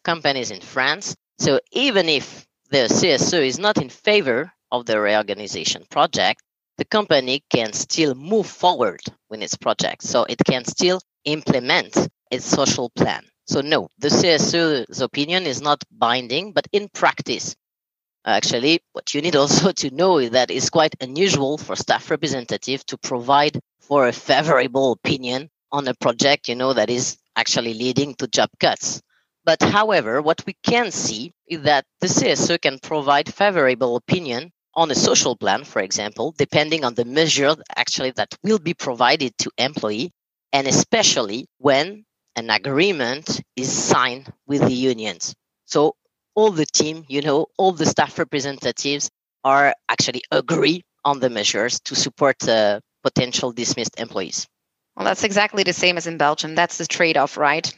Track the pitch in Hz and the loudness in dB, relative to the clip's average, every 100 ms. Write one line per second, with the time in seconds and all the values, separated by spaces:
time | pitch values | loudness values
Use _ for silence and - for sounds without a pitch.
0 | - 170 147 135 113 95 - 135 135 160 | -2 -2 0 -2 -6 -10 -6 -2 0 -2
1 | 156 - _ - 160 135 - 233 277 196 | -6 -12 _ -4 0 0 0 -2 2 2
2 | 165 139 - - _ _ _ 139 113 - | 2 0 -2 -14 _ _ _ 0 2 2
3 | 185 127 - 175 131 127 208 208 131 - | 4 2 2 2 0 0 0 0 -4 -4
4 | - 208 139 117 170 _ _ 123 117 107 | 2 2 2 -2 -4 _ _ -4 0 0
5 | 104 107 104 101 101 95 78 - - 143 | 2 2 0 -6 -8 -6 -6 -6 -6 0
6 | 165 - 95 - _ _ _ - - 214 | 0 2 -2 -2 _ _ _ -10 -2 -2
7 | 208 147 127 139 - 127 110 107 - - | 2 2 2 -4 -2 0 0 -4 -6 0
8 | 151 127 156 220 - - 180 160 107 82 | 0 -2 -2 -2 -2 2 2 2 0 -2
9 | - - _ 110 98 - 120 107 - - | -12 -16 _ -12 -8 -6 -4 -2 -4 -6
10 | - 123 113 120 - 127 120 - 180 185 | -2 0 0 2 2 2 -4 0 0 0
11 | - _ 147 151 - 131 127 170 98 - | -4 _ -6 -4 0 -2 2 0 2 -2
12 | - - _ 127 - - 135 131 120 - | -2 -6 _ -8 -2 0 2 0 -4 -2
13 | - 80 - _ - 143 143 147 87 _ | -2 -2 -10 _ -4 -4 0 0 0 _
14 | 143 - 185 151 - 170 165 139 110 - | 0 2 4 2 2 2 2 0 -4 -4
15 | 127 - 147 185 170 123 147 147 - 110 | -4 -2 -2 -2 -2 -4 -2 -2 -4 -2
16 | 117 127 120 139 208 156 - 202 208 - | 0 0 -2 -4 -2 -4 -2 -4 -4 0
17 | 165 - - 117 - - _ _ _ _ | 0 0 -6 -6 -6 -12 _ _ _ _
18 | _ _ - 104 - 123 139 165 - - | _ _ 0 0 2 0 2 0 -2 -12
19 | - 143 165 147 139 143 185 - 143 135 | -6 -4 0 2 4 4 2 0 -6 0
20 | 185 165 120 127 120 120 - 165 156 - | 2 4 2 2 0 -2 0 2 2 0
21 | 127 139 196 147 135 147 - 92 - 110 | -8 -2 0 2 0 -4 -6 -8 -2 -2
22 | - 156 156 131 117 104 - 131 - 131 | -2 -4 -4 -6 -6 -8 -4 -6 -8 -12
23 | - 123 120 139 147 139 - _ - 143 | -8 -6 2 4 4 -2 -12 _ 0 2
24 | 123 117 - 135 156 135 127 127 135 110 | 2 0 0 2 4 2 2 2 0 0
25 | - 139 123 131 156 _ _ 143 135 123 | -2 -4 -4 -6 -8 _ _ -4 -4 0
26 | 131 117 139 147 - 120 131 120 107 123 | 0 2 2 2 0 -2 0 2 0 0
27 | 131 - _ 113 113 - 117 110 127 131 | -4 -8 _ -4 0 0 -2 -4 -2 -2
28 | 143 - 120 - 107 _ 160 101 - - | -4 -6 -4 0 0 _ 0 0 -6 -10
29 | - _ _ _ 165 160 - 202 214 180 | -12 _ _ _ 0 2 2 2 2 2
30 | 110 127 151 165 - - - 240 220 - | 2 0 0 -2 -4 -6 0 0 0 -4
31 | 113 110 156 - _ 165 143 143 - _ | -6 -6 -12 -16 _ -2 2 2 0 _
32 | 185 156 247 139 - 170 147 135 - 156 | -2 0 2 0 0 0 0 -4 -4 -2
33 | 139 143 156 - 202 180 131 120 127 120 | 2 2 0 0 2 4 2 2 0 -2
34 | - 180 151 120 170 _ _ 160 165 131 | -2 -2 -2 -6 -8 _ _ 0 0 2
35 | - 247 139 117 104 104 147 110 95 - | 2 2 0 0 0 -2 -2 -4 -2 -4
36 | 104 110 135 - 135 151 151 160 131 117 | -6 -6 -6 -2 0 2 0 0 -2 -2
37 | 120 143 160 139 139 160 - - 123 - | -2 0 2 2 2 0 -4 -6 -4 -2
38 | 131 123 104 - 202 214 160 170 - 120 | -4 -4 -6 -6 -2 -2 -2 -6 -6 2
39 | 123 156 131 - - - 127 - 107 107 | 2 4 0 -4 -8 -2 -4 -2 -4 -4
40 | 175 - _ _ _ 139 135 - - 226 | -6 -10 _ _ _ -2 2 2 2 2
41 | - 139 104 113 - _ 143 135 170 214 | 2 0 -2 -6 -10 _ 2 2 0 -8
42 | _ _ _ 120 113 107 143 135 196 165 | _ _ _ -10 -2 -2 0 2 2 2
43 | 120 139 - - - - 131 - - 143 | -2 -4 -6 -8 -8 -8 -6 -4 0 2
44 | 123 127 139 - - 143 143 123 131 113 | 2 -2 -14 -20 -4 0 2 2 0 0
45 | 107 85 - - _ _ _ 151 151 - | -6 -8 -10 -12 _ _ _ 0 0 0
46 | _ _ _ 214 214 165 147 - 156 160 | _ _ _ 2 2 2 0 0 -2 -4
47 | 139 139 147 139 - - 190 160 151 - | -6 -4 0 0 0 0 0 2 0 2
48 | 147 - 131 147 139 135 127 - 143 143 | -2 -2 -4 -4 -6 -6 -6 -4 -4 -4
49 | - - _ _ 135 139 139 - - 117 | -6 -10 _ _ 2 4 4 2 -4 -2
50 | - 120 - 147 - 165 147 175 - _ | -2 -4 -2 -2 0 2 2 0 -6 _
51 | 143 139 123 113 104 101 117 - - 135 | -2 0 -2 0 -2 -2 -2 -4 -6 -4
52 | - - 139 - 113 113 104 104 - _ | -4 0 0 2 2 4 4 0 -6 _
53 | 135 - 123 - 127 117 117 - 110 - | -2 -2 -2 -2 -4 -4 -4 -4 -6 -8
54 | 113 104 90 - - _ _ _ _ - | -8 -6 -6 -8 -10 _ _ _ _ -4
55 | 202 - 214 202 208 208 180 175 180 175 | -2 0 0 0 0 -2 -4 0 0 0
56 | 165 165 147 156 156 160 175 - 170 - | -6 0 0 0 -4 -2 -2 -2 -6 0
57 | 165 151 143 - 147 156 - | 2 2 0 0 0 0 -4